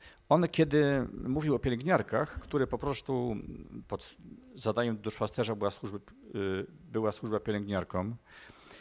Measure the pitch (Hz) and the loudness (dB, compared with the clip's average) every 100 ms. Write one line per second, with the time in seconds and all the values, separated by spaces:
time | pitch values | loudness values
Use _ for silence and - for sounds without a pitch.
0 | - - - 156 170 - 156 147 143 139 | -20 -8 4 4 4 4 4 6 4 4
1 | 123 - - 139 151 127 139 120 143 170 | 0 -4 -2 0 2 2 2 0 2 2
2 | 104 110 151 - - 147 131 120 143 131 | 4 0 0 -4 -4 0 0 0 -2 -2
3 | - 131 123 107 - - - - - 101 | -2 -2 0 -4 -6 -12 -12 -14 -8 -8
4 | - - - - - - 117 107 120 110 | -8 -14 -18 -20 -18 -6 0 2 2 0
5 | 107 - 107 - 113 107 101 - 107 98 | -4 -2 -2 0 -2 0 -2 -2 -8 -8
6 | - - - 110 98 95 - - - 113 | -12 -20 -10 -4 -2 -2 -4 -10 -6 -2
7 | 110 104 120 107 - 104 101 98 87 90 | 0 -2 -2 -2 0 -2 0 -2 0 -2
8 | 98 117 - - - - - - | -2 -6 -12 -20 -20 -20 -20 -20